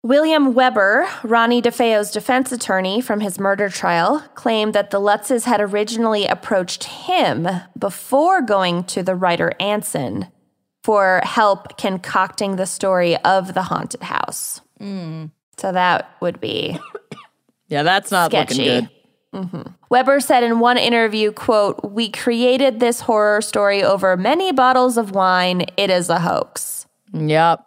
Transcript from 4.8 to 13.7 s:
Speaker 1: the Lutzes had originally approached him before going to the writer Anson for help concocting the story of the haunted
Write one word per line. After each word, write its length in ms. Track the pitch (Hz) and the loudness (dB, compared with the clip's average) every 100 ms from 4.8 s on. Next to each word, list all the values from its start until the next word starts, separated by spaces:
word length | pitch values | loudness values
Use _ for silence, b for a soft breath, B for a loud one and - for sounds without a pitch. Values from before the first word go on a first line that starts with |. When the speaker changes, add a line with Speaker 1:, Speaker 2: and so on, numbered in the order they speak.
| 202 | 0
Speaker 1:
the 100 | 202 | 0
Lutzes 440 | 202 208 - 247 | 0 0 0 -2
had 180 | 240 214 | 0 0
originally 640 | 208 208 214 226 226 208 196 | 0 -2 -2 -2 0 0 0
approached 600 | - - 196 180 - - | -4 -2 -2 -2 -8 -12
him 640 | - - 359 214 117 170 185 - - | -12 -2 0 2 0 -2 -4 -8 -8
before 640 | 202 180 - 269 330 381 | -8 -8 -2 2 2 2
going 420 | 240 202 180 175 180 | 2 0 2 -2 -4
to 180 | - | -4
the 100 | 185 | -2
writer 380 | 180 180 170 170 - | 0 0 0 -2 -2
Anson 720 | 196 208 - - 123 101 95 _ _ _ _ _ | -4 -4 -4 -6 -4 -6 -8 _ _ _ _ _
for 380 | - 208 190 185 | 0 4 4 2
help 540 | - - 214 196 - - | 0 2 2 2 -4 -6
concocting 800 | 208 185 - 202 190 - 202 190 | -4 -4 -2 -2 -2 -2 -4 -2
the 100 | 185 | -4
story 500 | - 196 185 175 165 | -2 0 2 2 2
of 360 | - 190 185 | 2 2 0
the 100 | 185 | -4
haunted 380 | 185 | -2